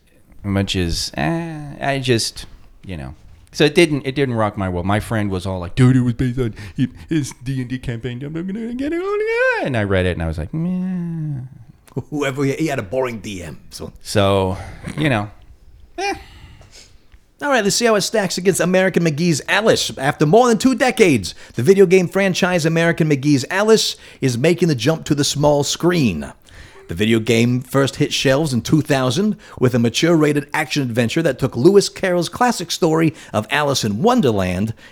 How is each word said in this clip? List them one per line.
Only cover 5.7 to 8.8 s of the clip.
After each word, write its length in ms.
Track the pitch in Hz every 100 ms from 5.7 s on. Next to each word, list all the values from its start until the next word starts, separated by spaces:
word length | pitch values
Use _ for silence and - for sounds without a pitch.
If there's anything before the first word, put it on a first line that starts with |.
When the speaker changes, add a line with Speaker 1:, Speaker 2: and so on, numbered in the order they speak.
| -
Speaker 1:
"Dude, 200 | 127 131
it 60 |
was 100 | 123
based 260 | 113 131 123
on 160 | 117 - 101 -
hi-, 120 | - - -
his 240 | 160 135 -
D 200 | 123 135
and 80 | 120
D 80 | 127
campaign." 440 | 131 113 123 120
I'm 120 | 143
gonna 400 | 160 185 208 226
get 180 | 247